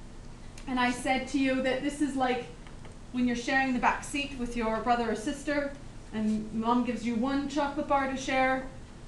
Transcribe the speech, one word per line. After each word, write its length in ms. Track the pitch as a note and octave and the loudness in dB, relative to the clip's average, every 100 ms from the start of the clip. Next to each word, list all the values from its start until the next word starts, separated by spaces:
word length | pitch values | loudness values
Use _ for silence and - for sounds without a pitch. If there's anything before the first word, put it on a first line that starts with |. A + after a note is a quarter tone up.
| - - - - - - - | -14 -14 -14 -14 -14 -10 -2
And 120 | B3+ | 2
I 120 | B3 | 2
said 360 | B3+ C#4+ C4 - | 2 2 2 2
to 100 | C#4+ | 2
you 220 | C4+ C4 | 4 4
that 180 | C4 B3+ | 2 2
this 200 | C#4+ - | 0 2
is 140 | C#4+ C4 | 2 2
like 300 | B3+ A#3+ - - - - - - - | 2 2 -2 -10 -14 -14 -14 -14 -6
when 120 | B3+ B3 | 0 2
you're 120 | A#3 | 2
sharing 360 | - C4+ C4 | 2 4 4
the 60 | A#3 | 4
back 240 | A3 - | 2 2
seat 340 | - C#4+ C#4 C4 | -2 -4 -4 -4
with 180 | A#3+ A#3+ | -4 0
your 220 | A3 A3 | 0 2
brother 280 | A3+ A#3+ A3+ | 4 4 2
or 60 | G#3 | 0
sister, 560 | D4 - D4+ D4 C#4 - - - - | -2 -4 -2 0 -2 -6 -12 -14 -8
and 380 | A3 G#3+ G#3+ A3 | -2 0 0 -2
mom 300 | A3+ A3+ B3 | 0 2 4
gives 220 | A#3 G#3+ A3+ | 2 -2 -2
you 100 | A3 | 0
one 320 | C4 C#4 C#4+ | 0 0 0
chocolate 400 | D4 C#4+ D4 D4 | 0 0 0 2
bar 220 | C#4 C#4 | 2 2
to 80 | C4 | -2
share, 480 | - C4 C4 C4 C4 - - - | 0 2 2 2 -4 -10 -14 -14